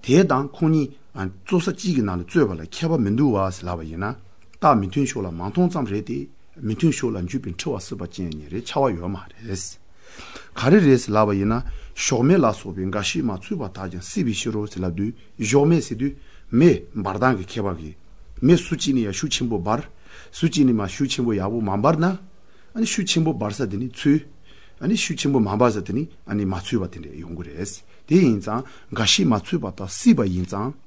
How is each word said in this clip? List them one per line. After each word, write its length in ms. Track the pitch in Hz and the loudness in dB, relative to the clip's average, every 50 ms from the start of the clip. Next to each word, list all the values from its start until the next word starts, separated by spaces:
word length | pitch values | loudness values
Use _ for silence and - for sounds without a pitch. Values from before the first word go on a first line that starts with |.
대당 500 | - - 127 165 196 160 143 127 143 139 - | 2 6 6 6 6 6 4 0 0 -2 -4
콘이 440 | - 170 156 160 156 143 127 - - - - - | 0 2 4 4 4 2 -2 -6 -14 -20 -16 -10
안 220 | 131 95 92 95 - - | -8 -6 -6 -8 -10 -6
조사 280 | - 190 180 160 196 - | 0 0 0 2 0 -4
찌기 300 | - - 175 175 131 110 | -2 -2 0 0 2 2
나는 220 | 101 90 87 90 - | 0 0 -4 -6 0
쇠발에 360 | - - 147 104 92 80 78 82 | 2 2 2 2 0 -6 -10 -12
켜바 280 | - - - 165 165 151 | -8 -6 -2 0 0 2
면도 340 | 117 98 104 117 147 143 110 | 2 2 2 2 2 2 4
와스 320 | 98 95 95 92 - - | 2 0 0 -4 -6 -8
라바이나. 540 | 90 90 85 80 80 80 85 95 104 123 - - - - - - - - - | -8 -8 -6 -8 -10 -8 -8 -6 -8 -8 -10 -14 -20 -20 -20 -20 -20 -12 2
다 140 | - 151 139 | 4 4 4
민툰쇼라 560 | 110 98 92 92 139 139 123 - 127 98 87 82 | 4 2 0 0 -2 -2 -2 -2 -6 -6 -6 -6
만통 360 | 85 90 101 - 175 180 175 | -6 -8 -4 0 2 2 2
잠레디. 640 | 180 175 131 107 98 104 104 - 113 139 - - - - - - - | 2 -2 -4 -4 -4 -6 -4 -6 -8 -8 -8 -10 -14 -20 -20 -20 -18
민툰쇼라 720 | - - 107 110 - - 165 131 - - 120 110 95 90 | -8 -4 -4 -2 2 2 0 2 2 -2 -4 -4 -4 -6
주빈 300 | 85 - 135 - - 87 | -4 -6 -6 -6 -8 -10
처와 240 | - - 165 131 98 | -8 -6 -6 -6 -6
쓰바 260 | - - - 90 90 | -8 -10 -10 -10 -10
찐니레 560 | 85 - - 92 85 78 76 73 73 80 104 127 | -12 -8 -8 -8 -8 -8 -10 -12 -10 -10 -10 -8
차와 320 | - - 139 139 131 101 | -6 -2 0 0 0 0
여 120 | 82 85 90 | -2 -6 -6
말레스. 720 | 98 85 - - - - 113 113 98 92 - - - - - - - - - - - - - - - - - - - | -8 -8 -10 -16 -20 -18 -12 -10 -8 -8 -8 -10 -12 -16 -20 -20 -20 -20 -20 -20 -20 -20 -20 -18 -18 -18 -20 -16 -10
가르레스 560 | - - 127 170 214 180 143 131 120 - - | -2 4 6 6 8 8 8 6 6 4 2
라바이나 540 | 104 107 110 104 104 98 98 104 110 120 127 - - - - - - | 2 4 4 4 4 2 2 2 0 0 -2 -6 -8 -10 -12 -14 -10
쇼메 440 | - - - 139 113 120 139 180 190 | -6 -2 0 0 2 4 4 6 6
라소빈 520 | 139 113 101 - - 98 90 95 92 95 | 4 2 0 -2 -8 -10 -6 -4 -4 -4
가시 300 | - 104 98 - - 165 147 | -2 -2 -4 -4 -4 -2 -2
마추바 500 | 120 101 92 - - 214 175 131 95 92 | -2 -4 -4 -6 -8 -8 -6 -6 -8 -10
타진 280 | - 95 92 85 90 | -10 -10 -10 -10 -10
시비시로 680 | 90 - - 208 175 120 104 90 - 117 107 104 104 | -10 -6 -4 -2 -2 -2 -2 -4 -4 -4 -4 -4 -6
슬라두. 460 | 104 - 92 92 92 85 87 101 110 117 - - - - - 110 | -6 -6 -4 -4 -4 -2 -4 -4 -6 -6 -10 -18 -20 -10 -8 -4
쇼메 380 | 104 117 143 143 156 170 160 | 4 4 4 6 6 4 2
시두 320 | - - 120 107 127 143 139 - - - - - - - | 2 -2 -6 -4 -4 -4 -4 -6 -16 -20 -20 -20 -14 0
메 340 | - 117 151 170 135 85 - - - - 95 | 4 6 6 6 6 4 -2 -8 -8 -6 -4
바르당게 400 | 98 95 101 113 127 127 98 90 | -4 -2 2 2 2 2 0 -4
켜바기. 520 | 92 - 113 98 101 90 78 80 76 78 - - - - - - - - - | -8 -6 -4 -4 -4 -4 -6 -8 -14 -14 -16 -20 -20 -20 -20 -20 -18 -10 0
메 160 | - 131 175 | 4 4 4
수치니야 560 | 165 - - 170 156 - 143 135 127 113 104 92 | 4 4 -2 -4 -4 -2 0 0 0 0 -2 -4
슈침보 500 | - - 131 - - 131 120 113 98 85 | -4 -4 -4 -4 -2 -2 -2 -2 -2 0
바. 200 | 101 110 127 156 - - - - - - - - - | 0 -2 -2 -2 -8 -16 -20 -20 -20 -20 -20 -20 -16
수치니 420 | - - - 165 - 135 143 131 120 | -8 -2 -2 0 2 4 4 4 4
마 160 | 110 101 92 | 2 0 -4
슈침보 480 | - - 139 131 - - 127 117 110 | -2 -4 -2 -2 -2 -2 0 0 0
야부 240 | 101 92 98 110 117 | 0 0 -2 -2 -2
맘바르나? 600 | 110 98 95 101 110 143 160 156 165 180 190 185 - - - - - - - - - - - | -2 0 0 2 2 2 4 4 2 0 0 -2 -10 -16 -20 -20 -20 -20 -20 -20 -20 -14 -4
아니 120 | 233 226 | -4 -2
슈침보 520 | 226 - - 185 - - 170 160 160 151 110 | -2 0 -2 -2 0 2 2 2 2 0 -2
바르사 280 | 107 104 107 107 139 | -4 -4 -4 -4 -4
드니 240 | 101 95 98 123 127 - | -4 -4 -6 -6 -8 -8
츠. 340 | - - 151 143 160 - - - - - - - - - - - - | -2 2 4 4 4 2 -4 -20 -20 -20 -20 -20 -20 -20 -20 -18 -6
아니 160 | - 147 226 | -2 0 0
슈침보 420 | 214 - - 160 - - 143 139 135 | 0 0 -4 -4 -2 0 2 2 2
맘바사 460 | 110 95 95 107 123 120 110 104 85 | 2 2 2 2 2 2 2 0 -4
드니 240 | - 92 120 156 165 - - - | -4 -4 -4 -4 -6 -10 -18 -10
아니 180 | - 104 104 101 | -6 -4 -2 -2
마츠바 460 | 95 95 90 - - - 113 92 85 | -2 -2 -4 -4 -2 -2 -2 -2 -4
드니 300 | - - 73 73 67 76 | -10 -12 -16 -14 -14 -14
용구레스. 640 | 85 85 85 82 87 - - 82 92 - - - - - - - - | -12 -12 -10 -12 -12 -12 -10 -10 -8 -8 -10 -12 -16 -20 -20 -20 -4
데 100 | - 151 | 4 6
인자 480 | 185 185 135 113 101 92 - 107 117 - - - - - - - | 6 6 6 4 2 0 -4 -4 -6 -6 -8 -16 -20 -16 -10 -4
가시 300 | - 113 101 - - 190 | -2 2 2 2 4 4
마츠바 500 | 156 117 101 - - - 165 147 98 90 | 4 4 2 0 -2 -4 -4 -4 -4 -8
타 100 | - 101 | -8 -10
시바 380 | 92 - - - 240 226 - 113 | -8 -8 2 4 4 6 6 4
인자. 480 | 98 90 90 90 - - 98 107 127 147 - - | 0 0 -2 -2 -4 -4 -6 -6 -6 -6 -10 -18